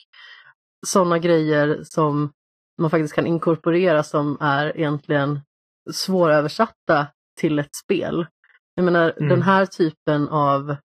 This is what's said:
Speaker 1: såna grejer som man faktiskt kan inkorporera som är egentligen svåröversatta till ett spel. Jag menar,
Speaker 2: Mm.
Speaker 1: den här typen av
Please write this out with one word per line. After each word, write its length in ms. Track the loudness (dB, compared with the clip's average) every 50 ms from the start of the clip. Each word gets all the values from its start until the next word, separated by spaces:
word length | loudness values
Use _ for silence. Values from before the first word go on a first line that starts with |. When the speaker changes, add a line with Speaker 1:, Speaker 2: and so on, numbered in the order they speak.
| _ _ -20 -20 -20 -20 -20 -20 -20 -20 _ _ _ _ _ _ -10
Speaker 1:
såna 320 | -2 0 2 2 2 2 0
grejer 600 | 2 2 2 4 2 2 2 2 2 0 0 -4 -6
som 480 | -6 -2 -2 0 0 0 -2 -4 -4 -8 _ _ _ _ _ _ _ _ -4
man 80 | -2 0
faktiskt 240 | 0 0 -2 -2 -2
kan 140 | -2 -2
inkorporera 760 | 0 -2 0 0 0 -2 0 0 0 0 2 2 2 2 2 0
som 340 | 0 -2 -2 -2 -2 -4 -2
är 360 | -2 -2 0 0 -2 -4 -4
egentligen 600 | -4 -2 -2 -4 -6 -4 -2 -2 0 0 -2 -4 -6 -8 _ _ _ _ _ _ _ _ -14
svåröversatta 1160 | -10 -8 -4 -2 0 2 4 4 4 2 2 0 -2 -2 -2 -2 -2 _ _ 0 0 0 0 -4 _ _ _ _ _ -4
till 200 | -2 0 0 -2
ett 160 | -2 -6 -10
spel. 500 | -16 -6 -4 -4 -2 -2 -4 -4 -4 -6 -6 _ _ _ _ _ _ _ _ _
Jag 100 | -2 0
menar, 280 | 2 2 2 2 0 0
Speaker 2:
Mm. 120 | -2 0 2
Speaker 1:
den 120 | 2 2
här 240 | 4 2 2 2 2
typen 640 | 0 0 -2 -2 -2 -2 _ _ -2 0 0 0 -2
av 460 | 0 0 2 2 0 0 -2 -6 -8 -10 -10 _ _